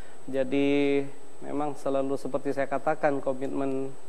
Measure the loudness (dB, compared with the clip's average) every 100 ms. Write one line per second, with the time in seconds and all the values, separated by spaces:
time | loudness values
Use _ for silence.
0 | -4 -4 -2 0 2 2 4 4 4 2
1 | 0 -2 -4 -4 -2 -2 -2 -2 0 0
2 | 0 0 0 0 0 0 0 0 0 2
3 | 2 2 0 -2 -2 -2 0 0 -2 -4